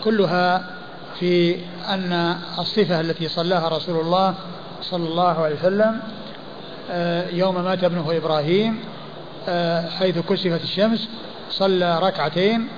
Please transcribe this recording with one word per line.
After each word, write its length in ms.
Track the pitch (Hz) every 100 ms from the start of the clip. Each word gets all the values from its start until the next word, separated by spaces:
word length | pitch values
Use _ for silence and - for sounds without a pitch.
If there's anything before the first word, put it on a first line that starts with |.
كلها 640 | 220 220 185 180 180 180 180 - - - - -
في 360 | 175 175 170 180 - - -
أن 460 | 190 185 175 170 175 - -
الصفة 420 | 175 - 180 170
التي 260 | 165 160 160
صلاها 420 | - 170 185 160
رسول 300 | 160 151 165
الله 340 | 160 180 190 185 - - - -
صلى 260 | - 180 165
الله 360 | 165 180 160
عليه 120 | 156 151
وسلم، 440 | 170 196 220 226 - - - - - - - - -
آه، 380 | 175 175 170 180
يوم 340 | 175 190 180
مات 200 | 175 185
ابنه 340 | 180 175 156 165
إبراهيم، 640 | 160 156 147 185 220 220 - - - - - - -
آه، 420 | 175 170 170 170
حيث 300 | - 185 170
كسفت 440 | 165 190 190 165
الشمس، 460 | - - 214 226 - - - - -
صلى 480 | - 196 185 175 165
ركعتين 680 | 185 185 151 160 196 226 240